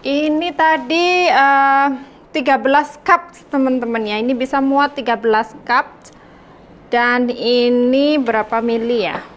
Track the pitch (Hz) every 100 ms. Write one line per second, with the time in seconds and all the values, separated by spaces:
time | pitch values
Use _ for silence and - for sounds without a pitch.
0 | - 277 302 302 349 - 320 311 247 330
1 | 349 359 359 262 277 277 277 277 277 262
2 | - - - 311 277 269 262 277 294 -
3 | - 349 - - - 285 262 254 233 226
4 | 214 214 233 262 262 277 269 277 285 285
5 | 247 233 226 214 - 147 - 247 - -
6 | - - - - - - - - - 240
7 | 240 247 247 - 226 247 240 247 247 262
8 | 294 302 240 220 214 226 233 233 226 240
9 | 180 160 -